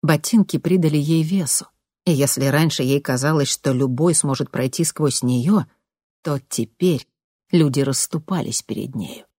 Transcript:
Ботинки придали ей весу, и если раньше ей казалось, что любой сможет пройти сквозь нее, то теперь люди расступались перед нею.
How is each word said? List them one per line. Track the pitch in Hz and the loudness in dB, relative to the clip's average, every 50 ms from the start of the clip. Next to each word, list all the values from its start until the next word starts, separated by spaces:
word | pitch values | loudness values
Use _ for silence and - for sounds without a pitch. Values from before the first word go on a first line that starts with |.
| - | 2
Ботинки | 156 160 151 - - - 226 196 - - - | 2 0 0 0 2 2 2 2 2 0 -4
придали | - 170 180 185 170 156 147 151 | 0 0 0 2 2 2 2 0
ей | 143 147 165 165 160 | 0 2 2 0 2
весу, | 156 185 196 175 131 - - - - _ _ _ _ _ _ _ | 0 0 -2 0 0 -2 -4 -4 -8 _ _ _ _ _ _ _
и | - 165 | -2 0
если | 131 143 135 - - 135 | 2 2 0 0 0 0
раньше | 139 135 147 160 160 - - 135 | 0 2 2 2 2 0 0 0
ей | 127 139 143 | 0 0 0
казалось, | - - 131 123 135 147 160 156 139 - | 0 -2 -4 0 0 0 2 2 0 0
что | - - _ 147 135 | -2 -4 _ -2 0
любой | 127 135 131 127 120 156 180 165 | 0 0 0 0 0 2 2 2
сможет | - - 147 135 - 143 135 | 2 0 -2 -2 -2 -4 -6
пройти | - - 127 131 - - 170 | -4 -4 -4 -4 -2 -2 -2
сквозь | - - - 156 143 131 - - | -2 -2 -2 -2 -2 0 0 -2
нее, | 123 127 123 120 160 208 208 131 - _ _ _ _ _ _ _ _ _ _ _ | 0 0 0 2 2 2 2 0 -2 _ _ _ _ _ _ _ _ _ _ _
то | 165 147 135 - _ | -6 -6 -6 -6 _
теперь | - - 113 - _ _ 175 185 165 123 - _ _ _ _ _ _ _ _ _ | -6 -6 -6 -6 _ _ 2 2 2 0 -2 _ _ _ _ _ _ _ _ _
люди | - 180 160 151 127 139 | 4 4 4 4 4 2
расступались | 139 135 135 - - - - 165 156 - 190 175 - - - - - | 0 0 0 -2 -4 -4 -4 -8 -6 -4 -4 -4 -4 -4 -6 -8 -6
перед | - 113 - 98 - 131 | -6 -8 -8 -8 -8 -8
нею. | 110 - - - - - _ _ | -8 -8 -8 -12 -16 -20 _ _